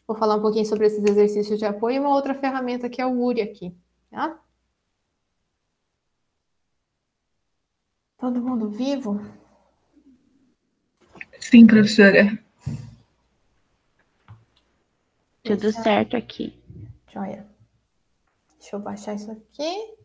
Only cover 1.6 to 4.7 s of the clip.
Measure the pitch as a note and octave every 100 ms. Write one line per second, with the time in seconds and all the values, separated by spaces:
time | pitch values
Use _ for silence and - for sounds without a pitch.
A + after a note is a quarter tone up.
1.6 | G#3+ G#3 A3+ C4+ C#4+ C#4 C#4 C4+ C#4 C4
2.6 | B3 B3 B3 B3 B3+ B3+ B3 A#3 G#3+ -
3.6 | F3+ F3 _ _ _ A3 D4+ E4 _ _
4.6 | _